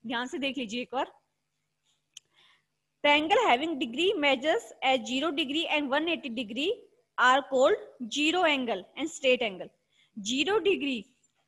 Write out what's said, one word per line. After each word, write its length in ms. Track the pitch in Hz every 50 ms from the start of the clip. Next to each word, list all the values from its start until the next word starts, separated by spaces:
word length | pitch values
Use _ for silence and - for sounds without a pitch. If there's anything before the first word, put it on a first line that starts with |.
| _
ध्यान 200 | 226 247 233 247
से 120 | 254 - 330
देख 200 | 254 277 254 285
लीजिए 240 | 254 208 202 247 247
एक 60 | - -
बार, 200 | 247 302 - - _ _ _ _ _ _ _ _ _ _ _ _ _ _ _ _ _ _ _ _ - _ _ _ _ _ _ _ _ _ _ _ _ _ _ _ _ -
the 140 | 294 294 302
angle 260 | 302 320 392 466 466 370
having 280 | 262 247 285 330 339 262 311
degree 280 | 240 226 254 339 381 466 359 285
measures 400 | 285 262 254 233 302 339 466 466 - - _ -
at 200 | 254 262 262 220 214 247
zero 180 | 262 277 330
degree 360 | 302 277 330 247 277 311 330 294 -
and 140 | 302 294 269 247
one 160 | 294 311 339
eighty 260 | 330 311 330 285 226 220
degree 320 | 254 196 226 220 285 359 480 - - _ _ _ _ _ _ -
are 220 | 226 247 254 277 277 269 269
called 540 | 254 254 302 415 - - - - - 247 214 - 277
zero 280 | 294 311 320 359 370 320 294
angle 260 | 269 254 226 - 190 180 - _ - 262
and 100 | 320 -
straight 300 | - - 262 254 247 247
angle। 260 | 220 190 180 156 - _ _ _ _ _ _ _ _ _ -
ज़ीरो 400 | 196 202 247 262 311 349 403 440
डिग्री, 460 | 320 392 381 262 254 277 262 233 190 _ _ _ _ _ _ _ _